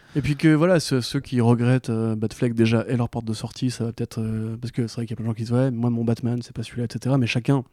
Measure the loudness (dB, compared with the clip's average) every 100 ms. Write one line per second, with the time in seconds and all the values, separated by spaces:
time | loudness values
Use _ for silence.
0 | -6 -4 -2 2 4 6 6 4 2 0
1 | 0 -4 -2 2 4 6 4 2 2 -2
2 | -2 -2 -4 -2 0 4 4 4 2 0
3 | -2 -4 -6 -6 -8 -4 -4 -2 -4 -4
4 | -6 -4 -4 -4 -4 -6 -6 -4 -4 -4
5 | -6 -6 -4 -4 0 2 2 0 0 0
6 | 0 0 -2 -4 -6 -10 -10 -6 -6 -4
7 | 0 2 2 0 2 0 0